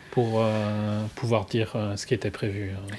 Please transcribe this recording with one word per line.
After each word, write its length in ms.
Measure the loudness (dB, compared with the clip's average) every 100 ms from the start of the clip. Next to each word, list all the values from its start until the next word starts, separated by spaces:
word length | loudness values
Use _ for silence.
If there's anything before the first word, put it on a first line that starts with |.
| -2
pour, 300 | 0 2 4
euh, 580 | 4 2 0 0 0 0 -2
pouvoir 300 | -4 2 2
dire, 260 | 2 0 0 0
euh, 180 | -2
ce 120 | -2 -2
qui 80 |
était 180 | 0 0
prévu, 380 | -2 -4 -2 -4
euh. 240 | -6 -8